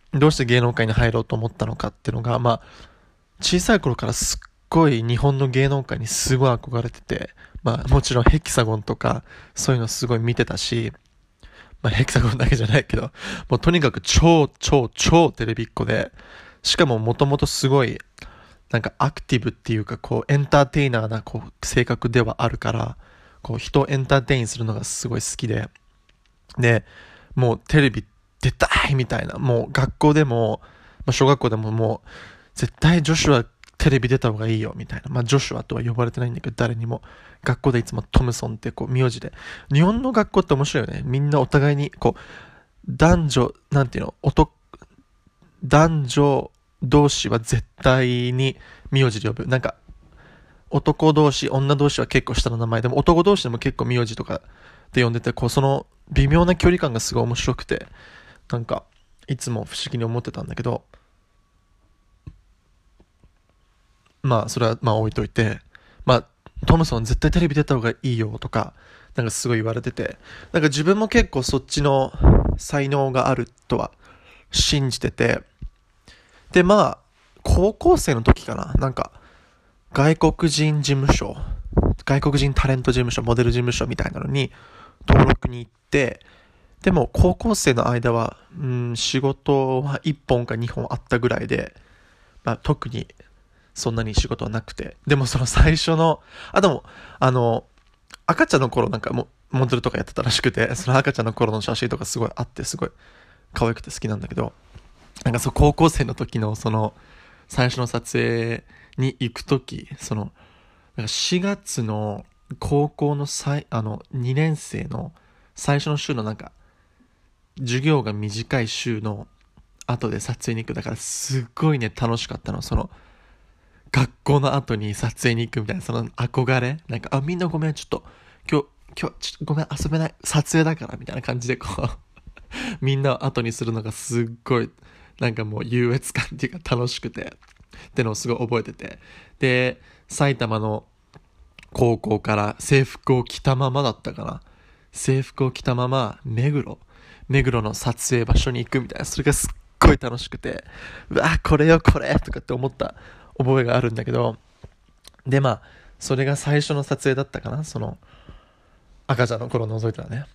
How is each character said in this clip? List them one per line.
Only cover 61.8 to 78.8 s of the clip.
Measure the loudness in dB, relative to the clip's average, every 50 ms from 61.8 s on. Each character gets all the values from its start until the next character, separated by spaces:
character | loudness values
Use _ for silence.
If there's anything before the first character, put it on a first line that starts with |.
| _ _ _ _ _ _ _ _ _ -20 -20 _ _ _ _ _ _ _ _ _ _ _ _ _ _ _ _ _ _ _ _ _ _ _ _ _ _ _ _ _ _ _ _ _ _ _ _ _ 0
ま | 0 2 2 0
あ、 | -2
そ | -4 0
れ | 0
は、 | 0 0 0
ま | 0 0 2
あ、 |
置 | 2 0 -2
い | -2
と | -4 -6
い | -4
て、 | 0 0 0 0 -2 -6 -12 _ _ -20 _ _ _ _ 2
ま | 2 2
あ、 | 2 2 -2 _ _ _ -20 _ -8 4
ト | 4 6
ム | 6 6
ソ | 2 0 -4
ン | -2
絶 | -2 -2 2
対 | 2 2
テ | 4 4
レ | 2 2
ビ | 2
出 | 0 2
た | 2 0
方 | 0
が | 0 -2
い | -4 -2 -4
い | -2 -2 -2
よ | -2 -4 -6 -8
と | -10 -4
か、 | -4 -4 -4 -4 -10 -20 -20 -20 -20 -20 -20 _ -6
な | -4 -4
ん |
か | -2
す | -4 -4 -2 -2
ご | -2
い | 0
言 | -2
わ | -2 -4
れ | -4 -6
て | -8
て、 | -6 -6 -8 -8 -8 -12 _ -20 -20 -20 -16 -4 -2
な | 2
ん | 2
か | 2
自 | 0 2 2
分 | 2 2 2
も | 2 2
結 | 4 2 2 2
構 | 0 -4 -2
そ | 0 -2 -2
っ | -2
ち | -2 -4 0 2
の | 4 4 4 2 0 -2 4 6 6 8 6 4 2 -2
才 | -4 -4 -4 -4 -2 -2 0
能 | 0 0 0 0 0
が | 0 2 2
あ | 0
る | 0 -2 -8 _ _ _ _
と | -2 -2
は | -2 -6 -8 _ _ -20 -20 -20 _ -20 -20 -20 _ _
信 | -2 -2 0 2 2 0 0 0
じ | -2 -4
て | -4 -6
て、 | -2 0 0 0 0 -2 -4 _ _ _ -16 -16 -16 _ _ _ _ _ _ -20 -20 _ _ _ _ _ _ 2 2
で、 | 4 6
ま | 6 6 6
あ、 | 4 2 0 -6 _ _ _ _ _ _ _ -10 _
高 | 2 4 4 4 2 0
校 | 2 4 4 4
生 | 4 4 0 0
の | 0 4
時 | 4 4 4 2
か | -8 -8
な、 | -6 -6 -2 0
な | 0